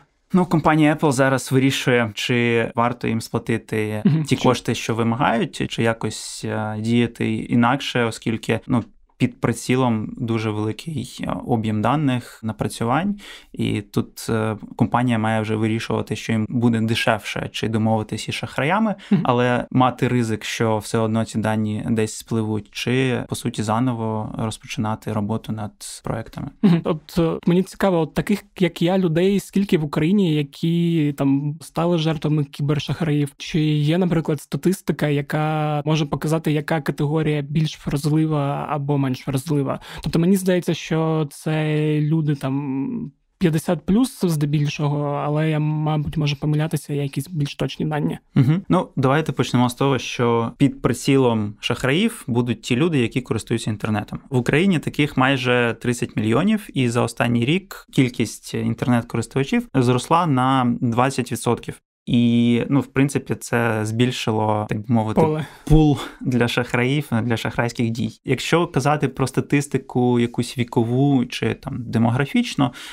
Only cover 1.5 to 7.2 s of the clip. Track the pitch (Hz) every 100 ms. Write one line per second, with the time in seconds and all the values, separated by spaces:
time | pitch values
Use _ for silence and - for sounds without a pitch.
1.5 | 131 135 - - 123 113 - - 120 120
2.5 | 117 113 120 120 120 120 113 - 117 -
3.5 | 110 - 107 107 107 156 156 147 135 127
4.5 | 117 - 117 - 113 113 117 170 226 156
5.5 | - 127 - 113 113 107 - - - 113
6.5 | 110 107 107 110 120 117 -